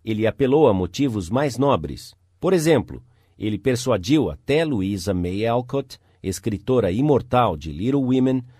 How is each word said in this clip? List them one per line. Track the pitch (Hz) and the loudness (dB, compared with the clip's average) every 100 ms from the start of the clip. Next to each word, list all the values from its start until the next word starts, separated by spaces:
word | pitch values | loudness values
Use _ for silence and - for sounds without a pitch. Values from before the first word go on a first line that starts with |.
| 113 | -6
ele | 107 110 | 0 0
apelou | - 131 143 139 | 0 2 6 4
a | |
motivos | 95 87 107 139 107 85 | 4 -2 -2 -2 -2 -2
mais | 123 147 120 | -2 -2 0
nobres. | 139 117 71 62 - _ _ _ | 0 0 -2 -12 -16 _ _ _
Por | 185 | 0
exemplo, | 185 156 139 - - - _ _ _ | 2 4 2 2 -12 -18 _ _ _
ele | 110 101 | -6 -2
persuadiu | 131 123 131 107 90 151 95 | -2 -2 0 -2 2 2 0
até | 73 - 147 | -4 -2 0
Louisa | 160 117 95 101 95 | 0 -2 -2 -2 -4
May | 90 87 95 113 | -2 -4 -4 -2
Alcott, | 120 123 139 139 - _ _ | -2 -2 -6 -6 -16 _ _
escritora | 92 92 117 101 - 127 98 | -8 -6 -4 -4 0 2 2
imortal | 104 151 131 - 123 113 78 | 0 2 2 2 0 0 -2
de | 80 | -8
Little | 73 117 139 | -4 -2 0
Women, | 127 131 131 131 123 _ | 2 2 2 0 -4 _